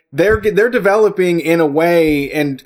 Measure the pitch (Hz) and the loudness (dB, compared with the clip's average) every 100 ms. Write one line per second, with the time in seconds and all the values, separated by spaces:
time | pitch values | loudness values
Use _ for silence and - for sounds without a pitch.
0 | _ 139 196 214 208 180 240 240 190 208 | _ -2 0 0 0 0 0 0 0 2
1 | 208 185 180 170 147 170 156 147 170 170 | 0 0 -2 0 0 0 0 0 2 2
2 | 156 147 139 151 147 135 | 2 0 -4 -4 -4 -6